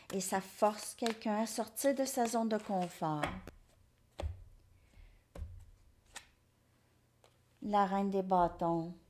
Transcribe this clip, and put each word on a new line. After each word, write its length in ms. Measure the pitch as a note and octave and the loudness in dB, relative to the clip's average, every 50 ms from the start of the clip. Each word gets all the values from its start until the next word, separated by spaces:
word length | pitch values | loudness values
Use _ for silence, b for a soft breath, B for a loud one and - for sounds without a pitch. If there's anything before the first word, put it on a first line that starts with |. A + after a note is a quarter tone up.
| B B - | B B -6
Et 80 | G3 | -4
ça 180 | F#3 - G3 F#3+ | -2 0 -2 -2
force 540 | F#3+ - - - A3 G#3 G#3+ - - - - | -2 -4 0 2 2 2 2 0 -8 -12 -6
quelqu'un 480 | - A#3+ A#3 A3 A3 - A3 G#3 G#3+ | -2 0 0 0 0 -2 -2 0 0
à 40 | A3+ | 0
sortir 480 | A3 - A#3+ G#3+ - - - - C#4 C4+ | -2 -2 -4 -6 -4 -4 2 2 2 4
de 120 | C4+ C4+ | 4 0
sa 200 | C4 - B3+ A#3 | 0 0 0 0
zone 200 | A3+ A#3+ A3+ A3+ | 2 2 0 2
de 100 | A3 G#3+ | 2 0
confort. 680 | G#3 - - G3+ F#3 F3+ E3+ - - F3 D#3 D3+ D3 D3 - F#3 F#3+ - - - - - _ _ _ _ _ _ _ _ _ _ - - - - - - - - - - - - b b b b b b b b b b b _ - - - - - - - - - _ - _ _ _ _ - - - - _ _ _ _ _ _ _ _ _ _ _ _ _ _ _ _ _ _ _ - _ _ _ _ _ _ | -2 0 0 0 0 0 -2 -4 -4 -2 -2 0 0 -2 -4 -4 -8 -12 -14 -18 -20 -20 _ _ _ _ _ _ _ _ _ _ -8 -6 -6 -6 -8 -14 -20 -20 -20 -20 -20 -20 b b b b b b b b b b b _ -12 -12 -10 -12 -16 -18 -20 -20 -20 _ -20 _ _ _ _ -20 -20 -20 -20 _ _ _ _ _ _ _ _ _ _ _ _ _ _ _ _ _ _ _ -20 _ _ _ _ _ _
La 240 | - G#3 G#3 G3+ G3+ | -4 2 4 4 4
reine 240 | F#3 F#3+ G3 G3 G3 | 4 4 2 2 2
des 120 | G3 G3 | 2 0
bâtons. 720 | F#3 F#3+ F#3+ F3+ F3 E3+ E3+ - F3 E3 E3+ E3 E3 F3 F3 - - | 2 4 4 4 4 4 2 0 0 2 2 0 -2 -4 -8 -14 -20